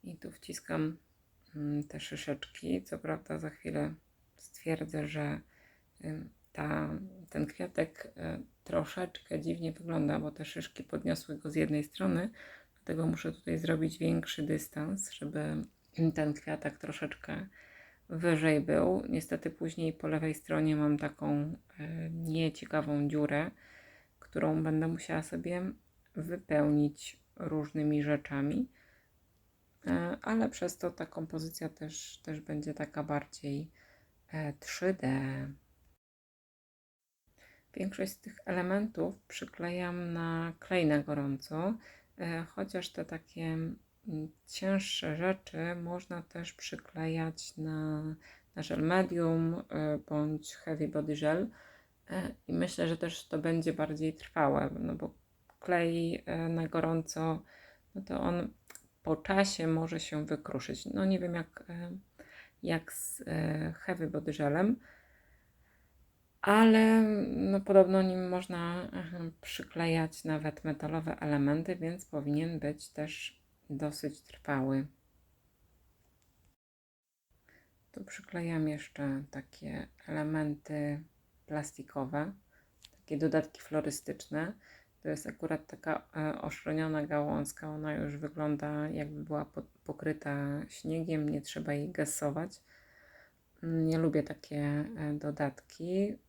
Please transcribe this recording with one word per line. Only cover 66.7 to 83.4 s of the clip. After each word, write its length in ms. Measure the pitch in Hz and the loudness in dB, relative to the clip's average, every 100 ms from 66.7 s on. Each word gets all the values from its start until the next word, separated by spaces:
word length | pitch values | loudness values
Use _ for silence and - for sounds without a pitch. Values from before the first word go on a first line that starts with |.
| 220 220 220 220 208 - | 12 10 8 8 4 0
no, 340 | - 196 196 | 2 2 2
podobno 420 | 196 196 185 190 | 8 10 10 8
nim 260 | 190 185 185 | 6 2 0
można, 540 | 180 180 175 170 175 | -2 -2 -2 0 -2
e, 480 | 180 180 165 175 165 - | -4 -6 -6 -6 -8 -8
przyklejać 840 | - - - - 165 165 160 - | -12 -10 -8 0 4 4 2 -2
nawet 400 | 160 156 156 151 | -2 0 -2 -4
metalowe 560 | 160 151 156 160 160 - | -4 -2 -2 -2 -2 -2
elementy, 560 | 156 147 143 147 165 180 | 2 4 6 4 2 -2
więc 300 | 165 180 - | -2 -4 -4
powinien 520 | 151 143 147 165 160 | -4 0 2 2 0
być 300 | 147 147 - | -2 -4 -8
też 540 | - 151 156 - - _ _ _ | -6 -6 -6 -10 -12 _ _ _
dosyć 500 | 139 151 147 151 - | -4 -4 -2 -6 -6
trwały. 640 | - - - 139 131 135 147 _ _ _ _ _ _ _ _ _ _ _ _ _ _ _ _ _ _ _ _ _ _ _ _ _ _ - _ _ _ | -18 -14 -2 0 2 0 -2 _ _ _ _ _ _ _ _ _ _ _ _ _ _ _ _ _ _ _ _ _ _ _ _ _ _ -20 _ _ _
Tu 120 | - | -14
przyklejam 640 | 190 - - 175 170 165 156 | -12 -14 -8 -4 0 2 2
jeszcze 540 | 147 - - 143 135 143 | 0 -8 -6 -2 -2 -4
takie 580 | 139 135 - 147 143 - _ - | -10 -12 -12 -8 -8 -8 _ -8
elementy 920 | 156 151 156 151 147 - 151 147 147 160 _ _ _ - | -4 0 0 0 -2 -4 -2 -2 -2 -8 _ _ _ -6
plastikowe, 840 | 151 147 - 135 143 131 143 160 196 _ _ _ _ - _ | -6 -6 -10 -10 -6 -2 -2 -4 -6 _ _ _ _ -20 _
takie 220 | - 151 | -6 0
dodatki 420 | 156 160 | 4 4